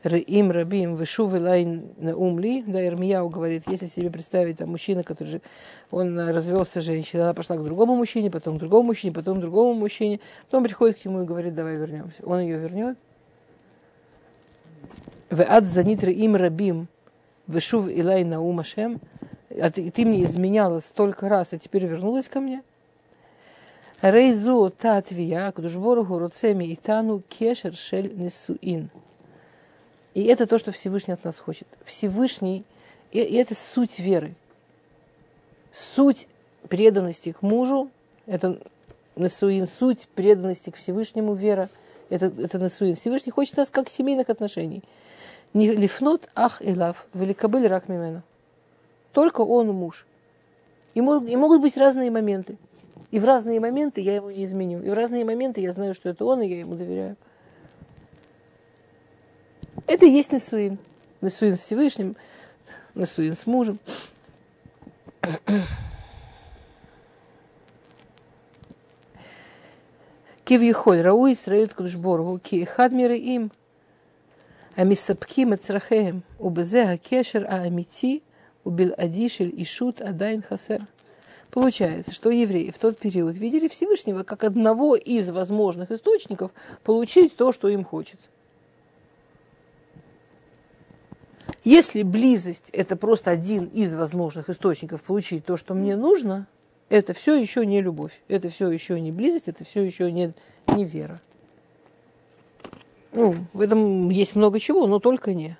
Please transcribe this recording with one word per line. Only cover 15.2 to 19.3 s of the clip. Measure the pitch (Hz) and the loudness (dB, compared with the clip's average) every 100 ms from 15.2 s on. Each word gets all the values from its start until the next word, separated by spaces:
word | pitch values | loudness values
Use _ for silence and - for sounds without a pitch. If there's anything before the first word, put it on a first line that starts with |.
| _ | _
«Веат | 160 180 226 | 0 6 6
занит | 196 175 180 208 | 6 2 2 2
реим | 190 185 220 | 0 2 2
рабим, | 208 180 160 202 165 165 _ _ _ _ _ - | 4 2 0 -2 -4 -8 _ _ _ _ _ -6
вешув | 165 - 233 190 | -4 0 -2 0
элай | - 170 190 | -2 2 2
наум | 175 160 170 175 | 0 -2 -4 -4
Ашем». | 156 - 226 233 - - - | -6 -6 -6 -6 -14 -20 -20